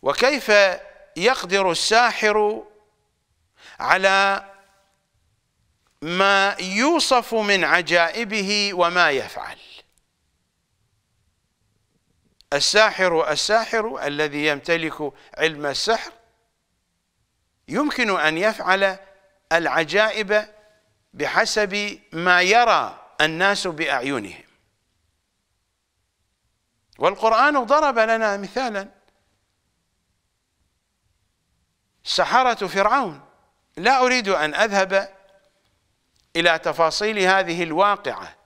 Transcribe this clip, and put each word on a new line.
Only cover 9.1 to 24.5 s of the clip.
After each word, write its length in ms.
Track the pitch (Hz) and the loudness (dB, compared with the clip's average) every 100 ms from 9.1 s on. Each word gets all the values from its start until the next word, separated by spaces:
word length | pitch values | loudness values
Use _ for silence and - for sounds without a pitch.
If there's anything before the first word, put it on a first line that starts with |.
يفعل؟" 460 | 135 101 - - - - - _ _ _ _ _ _ _ _ _ _ _ _ _ _ _ _ _ _ _ _ _ _ _ _ _ _ _ | 0 -6 -12 -14 -16 -20 -20 _ _ _ _ _ _ _ _ _ _ _ _ _ _ _ _ _ _ _ _ _ _ _ _ _ _ _
الساحر، 760 | 143 - 208 214 196 185 165 160 | -2 2 4 2 2 0 0 -2
الساحر 760 | 147 - 214 220 226 220 254 143 | -2 0 -2 0 -4 -4 -6 -6
الذي 420 | 143 151 147 151 | -4 -4 -2 -2
يمتلك 680 | 143 131 165 160 135 151 - - - | -2 -2 -2 -2 -8 -10 -10 -20 -4
علم 280 | 156 147 147 | -4 -2 -8
السحر 460 | 131 - 226 - - _ _ _ _ _ _ _ _ _ _ _ _ _ _ - | -6 -2 -2 -4 -20 _ _ _ _ _ _ _ _ _ _ _ _ _ _ -8
يمكن 520 | 175 294 - 226 185 | -4 -4 -2 -2 2
أن 180 | 151 160 | 0 2
يفعل 600 | 208 214 180 190 196 185 - _ _ _ _ | -2 -2 -2 0 0 -2 -16 _ _ _ _
العجائب 960 | 165 156 143 160 185 214 196 196 208 214 - _ _ _ _ _ | 0 0 -2 0 0 0 -2 -2 -2 -2 -20 _ _ _ _ _
بحسب 840 | 120 143 160 220 220 208 202 202 - _ | -8 -2 0 0 0 -2 -2 -6 -10 _
ما 280 | 165 180 180 | -4 2 2
يرى 720 | 180 220 240 170 110 92 - - | 4 4 4 2 0 -10 -20 -2
الناس 460 | 156 160 196 202 190 | -2 2 0 0 -4
بأعينهم، 760 | 151 156 139 131 135 98 87 _ | -6 -4 -2 -2 -6 -6 -16 _